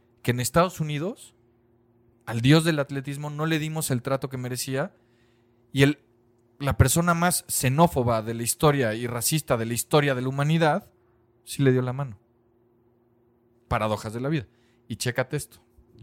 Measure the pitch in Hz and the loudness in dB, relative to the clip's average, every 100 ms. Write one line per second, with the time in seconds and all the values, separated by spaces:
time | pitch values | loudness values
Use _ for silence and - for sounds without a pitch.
0 | _ _ - 123 120 170 180 - 156 147 | _ _ -2 -2 0 2 2 -2 -4 -4
1 | 175 269 - _ _ _ _ _ _ _ | -4 -8 -16 _ _ _ _ _ _ _
2 | _ _ - 117 127 160 165 151 135 139 | _ _ -8 2 6 6 4 0 -2 -6
3 | 135 139 147 147 160 160 156 156 143 123 | -8 -10 -8 -4 -2 -2 -2 -4 -2 -2
4 | 135 135 135 131 123 123 - 131 185 - | -2 -4 -4 -8 -8 -6 -4 -4 -6 -10
5 | _ _ _ _ _ _ _ 135 139 151 | _ _ _ _ _ _ _ 4 4 4
6 | _ _ _ _ _ - 139 135 135 170 | _ _ _ _ _ -6 0 4 4 4
7 | 175 170 175 - - - 127 139 170 143 | 2 2 0 0 -4 -2 0 4 2 2
8 | 120 113 110 117 117 - 156 143 113 110 | 0 0 -2 -4 -4 2 2 4 0 -2
9 | 120 120 - 156 - 123 113 120 - 156 | -4 -4 -2 -2 0 -2 -2 -4 0 2
10 | 143 123 131 135 147 160 160 175 - _ | 2 0 -2 -2 0 2 2 0 -4 _
11 | _ _ _ _ - - 135 127 127 131 | _ _ _ _ -10 2 4 4 0 -6
12 | 135 101 _ _ _ _ _ _ _ _ | -10 -14 _ _ _ _ _ _ _ _
13 | _ _ _ _ _ _ - 120 107 104 | _ _ _ _ _ _ -6 -2 0 -2
14 | 113 117 135 160 - _ _ _ - 113 | -6 -6 -4 -4 -6 _ _ _ -12 -6
15 | 127 120 127 147 - - _ _ _ - | -4 -4 -4 -6 -10 -18 _ _ _ -20